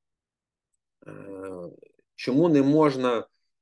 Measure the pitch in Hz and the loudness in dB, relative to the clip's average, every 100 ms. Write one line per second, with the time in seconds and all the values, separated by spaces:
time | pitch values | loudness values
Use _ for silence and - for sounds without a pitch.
0 | _ _ _ _ _ _ _ _ _ _ | _ _ _ _ _ _ _ _ _ _
1 | 101 101 98 95 95 90 87 - _ _ | -20 -18 -16 -14 -12 -12 -14 -18 _ _
2 | _ - - 135 170 147 135 151 151 131 | _ -12 -2 2 4 4 4 4 2 2
3 | 127 117 - _ _ _ | -2 -4 -6 _ _ _